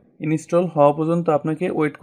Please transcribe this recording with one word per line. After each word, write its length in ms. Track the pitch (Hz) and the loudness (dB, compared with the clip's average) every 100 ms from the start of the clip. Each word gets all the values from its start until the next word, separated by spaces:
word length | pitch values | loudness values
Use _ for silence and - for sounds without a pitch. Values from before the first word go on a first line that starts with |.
| _ - 156 | _ -8 -4
ইনস্টল 400 | 156 - 175 180 | -4 0 0 0
হওয়া 180 | 147 143 151 | 4 4 4
পর্যন্ত 280 | 156 170 165 147 | -2 -2 0 0
আপনাকে 280 | 160 156 180 - | -2 -4 -4 -2
ওয়েট 180 | 151 151 | -4 -2